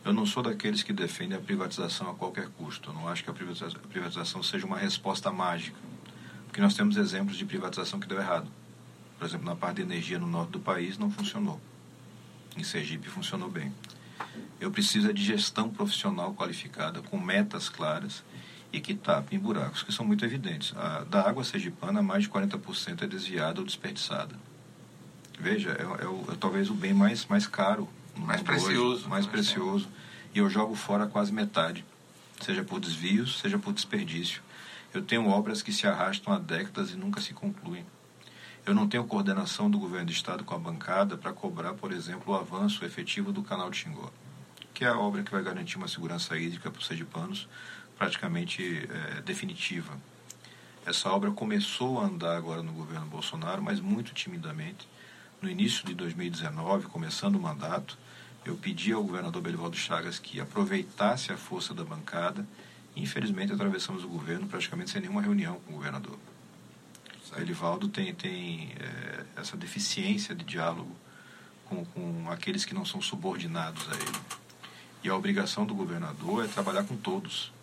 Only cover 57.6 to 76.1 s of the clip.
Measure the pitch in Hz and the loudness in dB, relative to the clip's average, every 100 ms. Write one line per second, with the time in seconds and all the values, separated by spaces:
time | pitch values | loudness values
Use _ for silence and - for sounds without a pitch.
57.6 | 78 - - - - - - - - - | -2 -2 -4 -12 -16 -18 -18 -12 -6 -4
58.6 | - 85 214 110 208 90 87 87 85 85 | -4 0 2 2 2 -2 -2 -2 -2 -2
59.6 | 85 82 - 82 170 - - - - 107 | -2 -2 0 0 -2 -6 -8 -8 -4 0
60.6 | 98 98 90 - 104 127 - 87 - 90 | 2 2 -2 2 4 4 0 -6 -6 -6
61.6 | 82 82 80 78 73 85 87 98 - - | -4 -6 -8 -8 -6 -2 0 -2 -8 -10
62.6 | - - - - - - 107 95 98 - | -20 -20 -12 -6 -2 0 0 2 0 2
63.6 | 101 92 - 92 90 85 73 180 196 - | 2 2 -2 -4 -4 -6 -4 -4 -4 -4
64.6 | - 170 185 202 185 202 208 202 170 180 | -4 -4 -4 -4 -2 0 4 4 2 -4
65.6 | - 151 147 143 - - - - - - | -8 -8 -6 -6 -8 -12 -16 -20 -20 -20
66.6 | - - - - - - - - 170 160 | -20 -20 -20 -20 -18 -18 -10 -6 -4 0
67.6 | 170 175 101 - 190 - 92 90 87 82 | 0 2 0 0 -4 -4 -6 -4 -6 -6
68.6 | 78 - - - 80 - - - - - | -6 -8 -8 -6 -6 -8 -10 -10 -8 -8
69.6 | 175 196 - - 95 202 - 170 165 85 | -6 -2 0 0 2 2 0 -6 -6 0
70.6 | 80 - - - - - - - - - | 0 0 -8 -12 -18 -20 -20 -20 -20 -20
71.6 | - 185 170 - 175 85 165 - - - | -6 -6 -4 -6 -4 -4 -4 -4 -2 -2
72.6 | - 92 92 98 - - 90 - 85 82 | -2 -2 -4 -2 -2 -2 -2 -2 -4 -2
73.6 | 82 - - - - - - - - - | -4 -6 -6 -4 -4 -6 -8 -14 -14 -18
74.6 | - - - - 87 95 101 101 98 - | -18 -18 -20 -6 0 2 4 4 2 2
75.6 | 104 101 87 165 76 | 0 0 -2 -2 -4